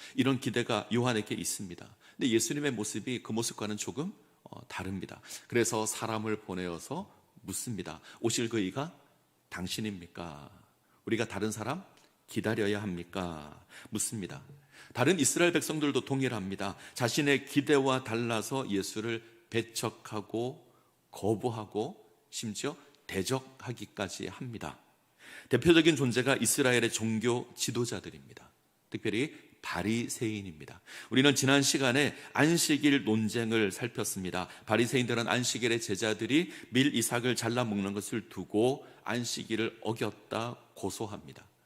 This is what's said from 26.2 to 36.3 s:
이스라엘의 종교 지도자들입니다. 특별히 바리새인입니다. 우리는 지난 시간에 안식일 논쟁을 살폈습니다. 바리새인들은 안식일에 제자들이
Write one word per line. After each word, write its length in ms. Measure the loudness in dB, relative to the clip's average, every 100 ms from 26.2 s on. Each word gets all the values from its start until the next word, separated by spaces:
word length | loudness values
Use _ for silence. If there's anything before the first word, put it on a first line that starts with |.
| 2 4
이스라엘의 540 | 4 4 4 6 4
종교 600 | 2 0 2 2 0 -2 -6
지도자들입니다. 960 | -4 -2 -2 -4 -10 -16 -18 -20 -20 _ _ _ _
특별히 460 | -6 -2 0 -2 -6 -20 _
바리새인입니다. 1200 | -8 -2 0 0 -2 -4 -4 -4 -8 -12 -16 -18 -18 -16 0
우리는 240 | 6 8 6
지난 260 | 6 6
시간에 540 | 6 4 4 4 2 -2 -4
안식일 720 | 4 4 6 4 4 4 4
논쟁을 680 | 4 2 2 0 2 4 2
살폈습니다. 760 | 0 -4 -4 -4 -4 -4 -4 -6 -8 2
바리새인들은 600 | 4 4 2 2 0 2
안식일에 520 | 2 2 0 2 2
제자들이 720 | 0 0 0 0 2